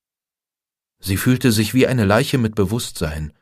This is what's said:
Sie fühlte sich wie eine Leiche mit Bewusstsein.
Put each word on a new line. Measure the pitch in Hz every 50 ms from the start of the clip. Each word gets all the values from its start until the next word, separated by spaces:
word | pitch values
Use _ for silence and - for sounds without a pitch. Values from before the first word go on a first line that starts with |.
| _ _ _ _ _ _ _ _ _ _ _ _ _ _ _ _ _ _ _ _
Sie | - 95 98
fühlte | 92 - 127 127 127 127 131 110
sich | 107 110 101 -
wie | 131 131
eine | - 127 123 107
Leiche | 98 101 113 139 - - 131
mit | 117 110 110
Bewusstsein. | 110 101 87 107 123 - - - - 87 80 78 78 78 71 - _